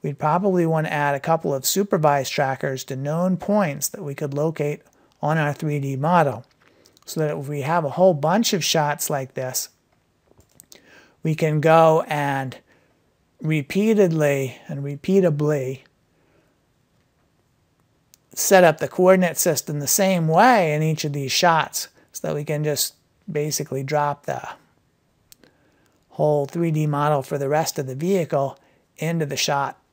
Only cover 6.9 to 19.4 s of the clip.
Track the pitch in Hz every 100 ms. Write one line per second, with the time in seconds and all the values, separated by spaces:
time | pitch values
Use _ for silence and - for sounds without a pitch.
6.9 | _ - - 151 156 139 147 135 170 147
7.9 | 143 185 156 151 196 233 190 - 165 147
8.9 | 147 - 147 131 - 127 127 - _ _
9.9 | _ _ _ _ _ _ _ - - _
10.9 | - _ _ 160 151 160 151 156 160 165
11.9 | 160 - 147 143 139 135 - _ _ _
12.9 | _ _ _ _ _ 156 156 135 190 214
13.9 | 214 190 160 147 139 131 - - 143 143
14.9 | 143 - 190 180 147 151 151 131 135 _
15.9 | _ _ _ _ _ _ _ _ _ _
16.9 | _ _ _ _ _ _ _ _ _ _
17.9 | _ _ _ _ - - 190 175 151 147
18.9 | - 180 185 180 -